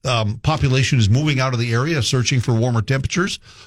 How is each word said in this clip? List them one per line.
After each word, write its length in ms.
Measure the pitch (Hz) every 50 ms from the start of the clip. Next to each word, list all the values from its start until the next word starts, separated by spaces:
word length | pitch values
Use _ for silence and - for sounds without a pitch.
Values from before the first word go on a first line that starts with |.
| -
um, 340 | 127 123 117 110 104 110 -
population 600 | - - 156 151 143 139 127 131 131 - - 127
is 100 | 110 95
moving 300 | 110 131 156 151 143 131
out 120 | 131 131
of 60 | 127 117
the 120 | 120 120
area 280 | 117 117 131 156 170 147
searching 380 | 113 - - 131 120 - 143 127
for 140 | 110 - 117
warmer 280 | 113 113 127 120 113
temperatures, 560 | 107 - 135 135 135 - - - 175 202 - - - - - - -